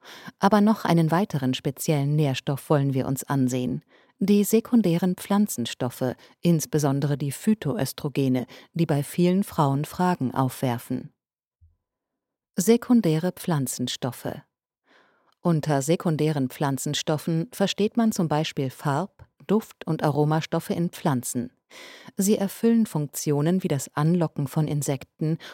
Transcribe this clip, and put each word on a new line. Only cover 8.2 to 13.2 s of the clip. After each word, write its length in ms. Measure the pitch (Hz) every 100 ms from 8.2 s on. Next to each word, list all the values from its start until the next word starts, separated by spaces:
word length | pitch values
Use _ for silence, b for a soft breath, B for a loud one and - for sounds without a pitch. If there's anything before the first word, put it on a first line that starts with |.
| 135 127 117 B B
die 120 | 165 165
bei 180 | 143
vielen 400 | 143 - 175 185
Frauen 400 | 202 - 143 139
Fragen 500 | 151 - 180 175 127
aufwerfen. 760 | - 131 - 131 120 - 127 156 _ _ _ _ _ _ _ _ _ _ _ _ _ _ -
Sekundäre 760 | 185 233 - 240 175 156